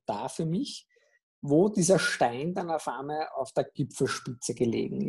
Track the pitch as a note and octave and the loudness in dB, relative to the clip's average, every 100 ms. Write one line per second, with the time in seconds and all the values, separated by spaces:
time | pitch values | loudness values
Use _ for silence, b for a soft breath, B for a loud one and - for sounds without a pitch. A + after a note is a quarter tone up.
0 | - G#2 C3 - D#3+ F3+ C#4+ - - _ | -6 -4 -4 -4 -2 -2 -4 -10 -18 _
1 | _ _ _ _ C#3+ D3+ G#3 G#3+ E3+ F3+ | _ _ _ _ 4 6 6 4 6 6
2 | - - B2 A#2+ D#3+ F#3 F3 D#3+ - B2 | 4 2 0 0 -4 -2 -2 -4 -4 -8
3 | C#3 D3+ D#3 C#3 B2+ - C#3 - C#3 - | -6 -6 -4 -6 -4 -2 -2 -2 -4 -2
4 | C3 - - A#2+ - A#2 A#2+ A2+ - C3 | -2 -2 -8 -8 -6 0 0 0 -2 -2